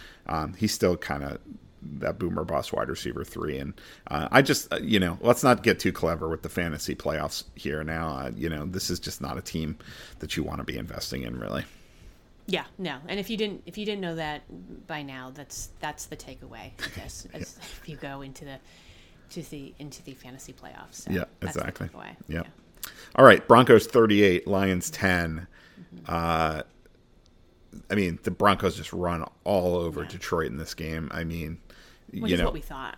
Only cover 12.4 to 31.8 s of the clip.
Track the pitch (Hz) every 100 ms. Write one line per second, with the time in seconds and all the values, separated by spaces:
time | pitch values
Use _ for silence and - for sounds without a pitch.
12.4 | - 175 - - 175 131 160 196 185 220
13.4 | 214 190 - 208 214 202 175 165 151 147
14.4 | - 180 180 - - 151 139 131 127 139
15.4 | 135 - - - 151 147 - 147 - 131
16.4 | 123 113 104 - - - - - - -
17.4 | - - - - - 147 143 139 135 139
18.4 | 143 131 - - - - - - - 180
19.4 | 147 147 135 - 147 - - 131 123 127
20.4 | - - - - - - - 90 - -
21.4 | 95 - - - 90 - - - - 80
22.4 | - - - - - - - - 131 98
23.4 | - 120 123 113 - 120 110 104 101 87
24.4 | - 95 95 90 - - 95 90 82 80
25.4 | 87 - - - - 87 85 85 82 82
26.4 | 80 78 - - - _ _ _ _ _
27.4 | _ _ - - - 104 90 82 - 90
28.4 | 104 92 95 87 80 90 87 85 76 -
29.4 | - 98 90 87 85 73 76 85 - 85
30.4 | 78 - 78 - 80 80 78 82 82 85
31.4 | 80 82 - -